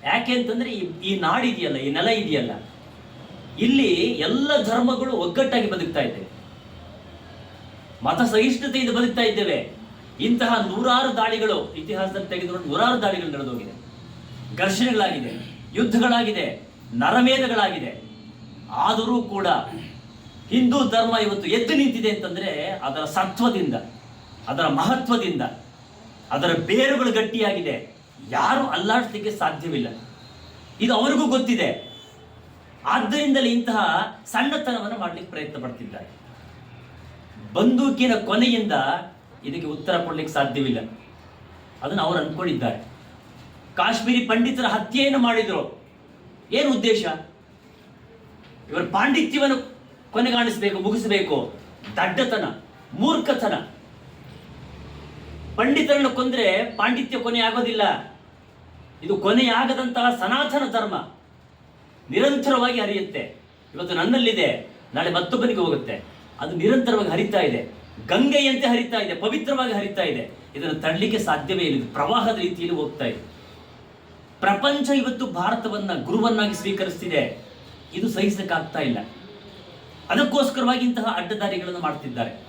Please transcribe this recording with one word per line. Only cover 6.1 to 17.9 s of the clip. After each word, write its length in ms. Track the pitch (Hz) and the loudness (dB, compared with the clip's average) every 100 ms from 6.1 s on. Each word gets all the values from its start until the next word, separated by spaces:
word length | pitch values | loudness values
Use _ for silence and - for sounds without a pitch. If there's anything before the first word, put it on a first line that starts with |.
| 98 95 - - - - - - - - - - - - - - - - - 123 | -4 -12 -16 -20 -20 -20 -20 -18 -20 -20 -20 -20 -20 -20 -20 -20 -20 -20 -6 -2
ಮತ 140 | 170 240 | 2 4
ಸಹಿಷ್ಣುತೆಯಿಂದ 580 | 220 254 247 277 262 240 226 | 4 4 2 0 0 0 2
ಬದುಕ್ತಾ 260 | 240 220 226 | 2 2 2
ಇದ್ದೇವೆ. 280 | 208 180 - - - - - - - 214 | 2 0 0 -4 -12 -18 -20 -20 -4 0
ಇಂತಹ 320 | 240 233 226 196 | 2 2 2 0
ನೂರಾರು 420 | 190 247 247 262 226 | 0 2 2 2 0
ದಾಳಿಗಳು 380 | 226 220 214 170 - 160 | 0 2 0 0 -2 -10
ಇತಿಹಾಸದಲ್ಲಿ 500 | 156 196 190 190 170 | -6 -4 -2 -4 -6
ತೆಗೆದುಕೊಂಡು 340 | 180 175 175 160 | -6 -4 -6 -4
ನೂರಾರು 280 | 156 240 247 208 | 2 4 4 0
ದಾಳಿಗಳು 260 | 185 170 143 | 0 -4 -6
ನಡೆದೋಗಿದೆ, 380 | 127 120 - - - - - - - - - - | -6 -6 -10 -14 -18 -20 -18 -18 -18 -16 -12 -2
ಘರ್ಷಣೆಗಳಾಗಿದೆ, 720 | 190 196 254 220 190 - - - - - - 190 | 0 2 2 4 2 0 -6 -8 -12 -16 -8 -2
ಯುದ್ಧಗಳಾಗಿದೆ, 680 | 233 233 247 240 220 196 127 - - - - 120 | 2 4 4 4 2 -2 -4 -8 -16 -20 -10 0
ನರಮೇಧಗಳಾಗಿದೆ. 920 | 143 226 247 262 254 233 190 160 127 | 4 6 6 4 2 2 2 0 -8